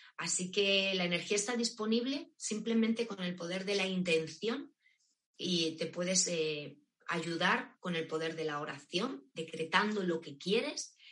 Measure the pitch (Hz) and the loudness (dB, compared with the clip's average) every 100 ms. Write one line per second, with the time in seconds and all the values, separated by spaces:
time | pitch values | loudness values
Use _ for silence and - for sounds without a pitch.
0 | - - 170 - 180 202 196 196 196 190 | -20 -8 -2 -2 0 2 4 4 2 0
1 | 180 175 - 202 - 233 233 - 214 233 | 0 0 0 0 0 0 -2 -2 2 2
2 | 247 294 - - - 214 220 226 220 226 | 2 -4 -6 -10 -6 -4 2 4 4 2
3 | 226 196 180 180 170 185 190 202 190 185 | 0 -2 -4 -4 -4 -4 0 0 2 0
4 | 175 160 156 - 214 269 - _ _ _ | 4 2 2 -4 -2 -2 -6 _ _ _
5 | _ _ _ - 185 175 160 160 165 175 | _ _ _ -8 -2 2 0 -2 -4 -2
6 | 180 185 - 170 156 151 143 - _ _ | 0 2 2 2 0 -2 -6 -14 _ _
7 | - 170 165 165 180 226 - - 180 165 | -6 -4 -2 2 2 2 -2 -8 -4 -2
8 | 147 156 160 160 156 147 151 139 - 175 | -2 -2 -2 -4 -4 -4 -6 -10 -2 0
9 | 254 277 - - - - 160 185 208 214 | 0 -4 -12 -10 -8 -6 2 4 4 2
10 | 185 165 160 139 175 220 285 - - _ | 0 0 -4 -8 0 2 2 -6 -10 _
11 | - | -20